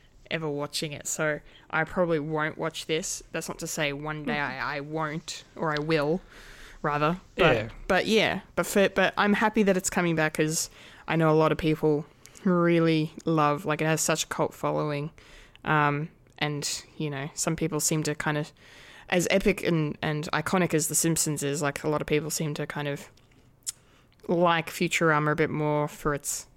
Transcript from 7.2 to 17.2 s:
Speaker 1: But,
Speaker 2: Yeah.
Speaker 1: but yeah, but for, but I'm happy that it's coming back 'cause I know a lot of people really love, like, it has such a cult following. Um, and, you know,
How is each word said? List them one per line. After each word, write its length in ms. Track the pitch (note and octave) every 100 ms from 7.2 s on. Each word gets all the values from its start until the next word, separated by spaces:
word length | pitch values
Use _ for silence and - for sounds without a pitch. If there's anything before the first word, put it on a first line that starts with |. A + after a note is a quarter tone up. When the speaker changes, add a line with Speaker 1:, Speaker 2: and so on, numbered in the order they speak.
| - -
Speaker 1:
But, 200 | F3 A#2
Speaker 2:
Yeah. 140 | A2 - -
Speaker 1:
but 180 | F#3 -
yeah, 340 | A3 C#3+ F#3 - -
but 100 | F3
for, 220 | G#3 F#3+
but 240 | - F#3 -
I'm 160 | G#3
happy 300 | G3+ G#3+ A3+
that 120 | G3 F#3
it's 120 | -
coming 260 | - F3 D#3+
back 200 | D#3 -
'cause 340 | D#3 D#3+ - - - - -
I 80 | D#3+
know 140 | D#3+
a 80 | D#3
lot 140 | D#3
of 80 | D3+
people 460 | D#3+ D3+ D#3 D3 D#3 _ - -
really 720 | F#3+ F3 E3+ E3+ E3 D#3+ D#3 - -
love, 400 | D#3+ D3 D3 D3
like, 160 | D3+
it 40 | D#3
has 160 | D#3
such 220 | - D#3
a 40 | -
cult 280 | - D#3 -
following. 560 | D3 D3+ D3+ C#3+ D3+ - - - - -
Um, 460 | - D3+ D3 C#3+ D#3+ - - -
and, 280 | D3 D3 D3 - - -
you 140 | D#3
know, 180 | C#3